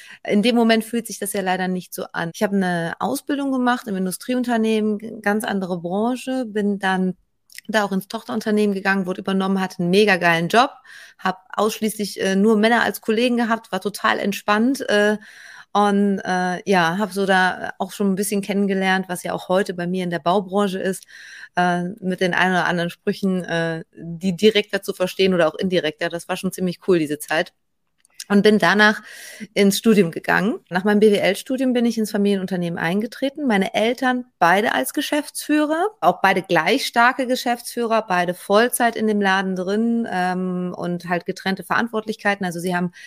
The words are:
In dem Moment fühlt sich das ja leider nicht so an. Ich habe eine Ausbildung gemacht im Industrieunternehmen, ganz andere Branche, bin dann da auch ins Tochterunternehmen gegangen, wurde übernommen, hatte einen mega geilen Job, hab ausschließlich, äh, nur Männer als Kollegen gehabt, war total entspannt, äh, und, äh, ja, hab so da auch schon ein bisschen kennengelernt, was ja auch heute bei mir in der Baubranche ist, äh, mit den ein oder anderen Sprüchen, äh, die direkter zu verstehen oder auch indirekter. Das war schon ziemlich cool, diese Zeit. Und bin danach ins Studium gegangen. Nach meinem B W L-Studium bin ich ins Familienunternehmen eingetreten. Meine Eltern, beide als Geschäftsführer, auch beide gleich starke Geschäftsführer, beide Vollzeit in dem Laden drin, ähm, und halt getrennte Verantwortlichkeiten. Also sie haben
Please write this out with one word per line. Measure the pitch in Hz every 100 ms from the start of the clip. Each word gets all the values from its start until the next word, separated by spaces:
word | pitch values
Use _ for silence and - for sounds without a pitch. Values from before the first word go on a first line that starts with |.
| - -
In | - 202
dem | 233 240
Moment | 226 220
fühlt | 220 233 226
sich | 196
das | 202
ja | 208
leider | 190 185 185
nicht | 185 -
so | - -
an. | - 165
Ich | -
habe | 208 196
eine | 185 175 165 -
Ausbildung | 196 277 - 285 277
gemacht | 262 247 247 233
im | 190
Industrieunternehmen, | 185 - - 254 240 233 220 220 214 208 220 226
ganz | 202 214
andere | 226 202 180 180
Branche, | 170 196 233 254 262 262 226
bin | 208 202 196
dann | 190 185 185 - _ _ _ - -
da | 220
auch | 202
ins | 190 -
Tochterunternehmen | 220 - 220 220 214 208
gegangen, | 190 190 196 180
wurde | 185
übernommen, | 196 190 190 190
hatte | 185 -
einen | 175
mega | 190 208 185
geilen | 175 165 170
Job, | 220 277 - - - - -
hab | 190 - _
ausschließlich, | - 208 214 220 208 202 -
äh, | 190 190
nur | 214 214
Männer | 220 233
als | - -
Kollegen | - 220 247 240
gehabt, | 226 226 -
war | 185
total | 202 - 220 214
entspannt, | 202 196 - 208 240 277 -
äh, | 208 208 214 - - - - - 202
und, | 208 202 202 196
äh, | - 185 180 175 -
ja, | 190 165 185
hab | 208
so | 196 190
da | 185 185 - - -
auch | 190
schon | - 196
ein | 190
bisschen | 202 202
kennengelernt, | 196 196 202 190 190 190 185
was | 180
ja | 175
auch | 175 -
heute | 185 190
bei | 180 175
mir | 185 175
in |
der | 170
Baubranche | 170 196 185 196 202 190
ist, | 190 185 - - - - - -
äh, | 180 175 175 -
mit | 185 180
den | 180
ein | - 180
oder | 180 156
anderen | 175 175
Sprüchen, | - - 196 190 185
äh, | 170 165 165 165 -
die | - 165 165 190 170
direkter | 214 208 208 196
zu | -
verstehen | - 185 - 190
oder | 180 156
auch | -
indirekter. | 190 175 151 - 170
Das | 170 -
war | 180
schon | 185
ziemlich | - 180 - -
cool, | 175
diese | 147 147
Zeit. | - 156 180 _ _ _ _ _ _ - -
Und | 202
bin | 214 214
danach | 170 196 214 214 - - - - 220
ins | 196 196 196
Studium | 226 208 165
gegangen. | 160 - 170 196 370 -
Nach | 175
meinem | 208 208
B | 214
W | 202
L-Studium | 151 202 - 262 262
bin | 247 233
ich | 226
ins | 214
Familienunternehmen | 208 202 196 185 185 170 170
eingetreten. | 165 196 240 - 269 311 277
Meine | 202 190
Eltern, | - 226 254 254 247 247 -
beide | 170 190 214
als | - 262
Geschäftsführer, | 302 - 294 - - - 302 294 320 415 -
auch | 165 180
beide | 190 190
gleich | 180 170 165 269 -
starke | 240 240 262 247
Geschäftsführer, | 247 247 240 - 240 226 226 220
beide | 180 175
Vollzeit | 175 - 202 247 - 240 -
in | 214
dem | 208
Laden | 196 190 190 185
drin, | 180 214 233 233 233
ähm, | 185 180 180 185 180 180 -
und | 175 175 175
halt | 175 -
getrennte | 180 190 190
Verantwortlichkeiten. | - 175 226 220 214 208 208 202 185
Also | 165
sie | 180 180
haben | 180 -